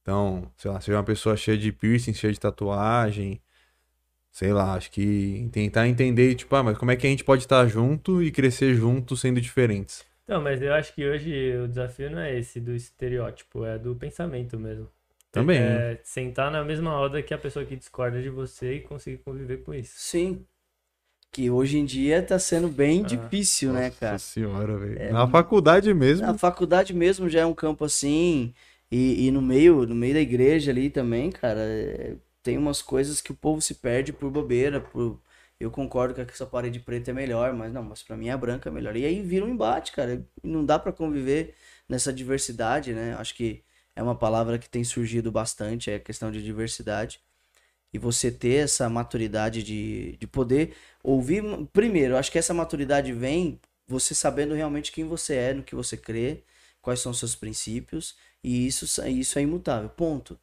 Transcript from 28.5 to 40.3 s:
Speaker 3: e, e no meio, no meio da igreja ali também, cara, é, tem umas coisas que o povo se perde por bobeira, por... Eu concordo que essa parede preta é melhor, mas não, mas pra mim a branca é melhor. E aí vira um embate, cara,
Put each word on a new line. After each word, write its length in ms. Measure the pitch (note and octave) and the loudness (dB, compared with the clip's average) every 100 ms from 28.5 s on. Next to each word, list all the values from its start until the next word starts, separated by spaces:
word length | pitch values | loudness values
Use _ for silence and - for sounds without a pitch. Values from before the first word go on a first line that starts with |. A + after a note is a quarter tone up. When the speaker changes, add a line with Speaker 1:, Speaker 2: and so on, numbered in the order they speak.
| - - _ _ | -6 -20 _ _
Speaker 3:
e, 340 | A#2+ B2+ B2 C3 | 2 2 4 4
e 40 | |
no 100 | C#3 | 4
meio, 460 | B2+ C3 E3+ D#3 A#2 | 4 8 10 8 4
no 80 | A#2 | 0
meio 180 | B2 | 2
da 60 | D3 | 2
igreja 480 | C#3 B2 C3 D#3+ C#3+ | 2 4 6 6 2
ali 220 | B2+ C#3 | 0 0
também, 400 | C#3+ B2 A#2 D#3 | 0 0 0 -2
cara, 280 | F#3 B2 G#2+ | -2 -2 -2
é, 540 | A2 A2 G2+ G2+ A#2 - _ _ | -2 -4 -6 -6 -10 -12 _ _
tem 120 | A#2+ B2+ | -4 -2
umas 280 | D3 C#3+ | -2 -4
coisas 360 | - C3+ C#3+ D3 | -2 -2 0 -4
que 120 | - | -8
o 40 | C#3+ | -4
povo 240 | D3+ D#3 | -2 -2
se 120 | - D3 | -4 -4
perde 380 | B2+ A#2+ C3+ | -2 -2 -2
por 160 | - C#3 | -6 -4
bobeira, 500 | C#3+ B2 B2 C#3 C#3 | -4 0 2 2 -2
por... 400 | A#2+ B2 A#2+ G#2 _ _ _ _ | -6 -4 -4 -4 _ _ _ _
Eu 120 | A2+ | -8
concordo 420 | C#3 C3 C3 B2+ | -6 -4 -2 -2
que 80 | B2+ | -2
essa 240 | B2 - B2+ | -10 -10 -6
parede 340 | B2 A#2+ A#2+ | -4 -4 -6
preta 300 | B2 A#2+ A#2+ | -8 -6 -6
é 40 | B2+ | -6
melhor, 360 | C3+ A#2 B2 | -2 0 0
mas 200 | B2 A2+ | -2 -8
não, 80 | B2 | -10
mas 220 | G#2+ G#2+ | -10 -14
pra 120 | - A2+ | -14 -8
mim 140 | A2+ | -6
a 80 | C3 | -4
branca 320 | A#2+ E3+ - | -4 -4 -6
é 20 | |
melhor. 240 | D3+ A2 A2+ | -8 -6 -2
E 80 | |
aí 200 | C#3+ F#3+ | -2 -2
vira 200 | F#3 F#3 | 0 0
um 60 | G#3+ | 0
embate, 420 | B3 A2 C3+ - | -2 0 0 -4
cara, 320 | - B2 B2 - | -4 -4 -4 -10